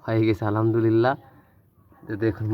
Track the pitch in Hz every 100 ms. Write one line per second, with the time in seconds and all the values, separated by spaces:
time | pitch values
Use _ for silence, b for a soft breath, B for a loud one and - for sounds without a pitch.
0 | - 110 110 104 107 104 113 113 113 113
1 | 123 143 b b b b b _ _ -
2 | - 107 110 101 110